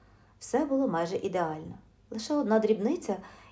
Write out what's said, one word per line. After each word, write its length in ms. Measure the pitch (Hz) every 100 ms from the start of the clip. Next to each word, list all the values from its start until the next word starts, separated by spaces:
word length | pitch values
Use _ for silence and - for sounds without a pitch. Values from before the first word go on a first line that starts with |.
| - - _ _
Все 260 | - 254
було 240 | 294 269 262
майже 280 | 165 170 190
ідеально. 580 | - 180 165 156 170 - - _ -
Лише 240 | 220 -
одна 240 | 294 220 220
дрібниця, 580 | 214 214 208 349 - 190 - - -